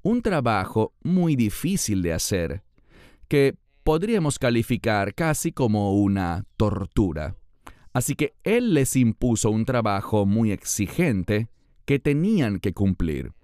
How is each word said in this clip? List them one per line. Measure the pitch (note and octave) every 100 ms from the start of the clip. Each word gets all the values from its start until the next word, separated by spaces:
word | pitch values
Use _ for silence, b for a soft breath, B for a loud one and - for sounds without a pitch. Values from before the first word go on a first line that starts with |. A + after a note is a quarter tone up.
un | F#3 A#3+
trabajo | A#3 E3 A#2+ G#2 F#2 G#2+ G#2+ _
muy | - F#3 E3+ C#3
difícil | G#2+ - D#3+ G3 - F#2+
de | E2+
hacer, | D#2+ - F#2+ E2 D#2+ _ _ b b b b -
que | C#3+ C#3 - _ _
podríamos | - D#3 G#3+ A3 D#3+ -
calificar | B2+ A#2 A2+ A#2 A#2 G#2 G2
casi | - E3 D3+ E3
como | - B2 G#2+ G2+
una | G2 G2+ G2 F2+ E2+ - -
tortura. | G#2+ F#2 F#2+ - F#2+ D2+ D2+ - - _ B B B
Así | C#3 -
que | C#3 D3+ _
él | - A#3 A#3+
les | D3+ C3
impuso | C3+ A#2 A2 B2 A2 A2+
un | A2
trabajo | A2+ A#2+ A2 G2 - G#2+
muy | G2 G#2+ A2+
exigente | F#2+ - - G2 - E3+ G2 F2 G#2+ A2+ _ _ _
que | - C#3
tenían | D3+ C#3+ F#3+ G#3+ A#2 F#2+
que | G2+
cumplir. | F2 G2 F2+ E2 C#2+ A#1+ -